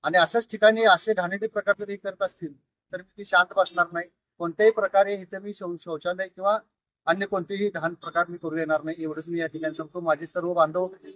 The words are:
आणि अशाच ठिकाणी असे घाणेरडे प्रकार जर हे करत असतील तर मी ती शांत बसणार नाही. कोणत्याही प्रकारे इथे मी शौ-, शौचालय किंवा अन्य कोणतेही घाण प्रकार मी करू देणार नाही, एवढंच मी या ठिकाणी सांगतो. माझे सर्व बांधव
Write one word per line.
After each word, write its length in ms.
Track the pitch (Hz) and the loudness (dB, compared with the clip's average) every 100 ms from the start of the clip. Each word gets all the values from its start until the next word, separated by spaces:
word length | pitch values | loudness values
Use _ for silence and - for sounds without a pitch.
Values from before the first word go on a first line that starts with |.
आणि 140 | 151 175 | 4 4
अशाच 300 | 165 233 - | 6 4 -2
ठिकाणी 320 | 214 214 220 | 4 4 6
असे 300 | 220 190 - | 6 6 4
घाणेरडे 340 | 214 175 196 220 | -2 -2 -4 -6
प्रकार 280 | 208 202 202 | -4 -2 -2
जर 100 | 202 | -2
हे 60 | 202 | -10
करत 260 | 196 190 | -12 -6
असतील 400 | 185 - 165 139 | -6 -6 -14 -14
तर 360 | _ _ _ 185 | _ _ _ -16
मी 160 | 185 - | -16 -12
ती 80 | 202 | 2
शांत 280 | 180 180 - | 4 4 2
बसणार 280 | 180 170 170 | 0 0 -2
नाही. 180 | 170 175 _ _ _ | -2 -10 _ _ _
कोणत्याही 340 | 170 160 214 | -8 4 4
प्रकारे 420 | 220 196 196 196 | 4 2 4 2
इथे 260 | 202 185 190 | 0 -8 -12
मी 140 | 202 | -12
शौ-, 220 | 202 185 170 | -10 -10 -10
शौचालय 480 | - 156 175 180 190 | -8 -6 -6 -6 -8
किंवा 320 | - 190 214 _ _ _ _ - | -2 0 0 _ _ _ _ -2
अन्य 200 | 180 196 | -2 0
कोणतेही 440 | 190 165 196 202 | -4 -4 -4 -4
घाण 240 | 185 160 | -2 -6
प्रकार 320 | 170 165 160 170 | -6 -4 -2 -2
मी 80 | 175 | -4
करू 180 | 165 160 | -6 -4
देणार 280 | 156 156 | 0 -2
नाही, 200 | 151 165 | -2 -8
एवढंच 240 | 160 151 160 | -8 -8 -6
मी 120 | 170 | -6
या 80 | 160 | -6
ठिकाणी 260 | 156 160 | -6 -8
सांगतो. 260 | 156 156 180 | -8 -10 -6
माझे 280 | 170 151 160 | -2 -2 -2
सर्व 260 | 180 170 | -6 -4
बांधव 340 | 175 156 170 185 190 - | 0 2 0 -4 -8 -20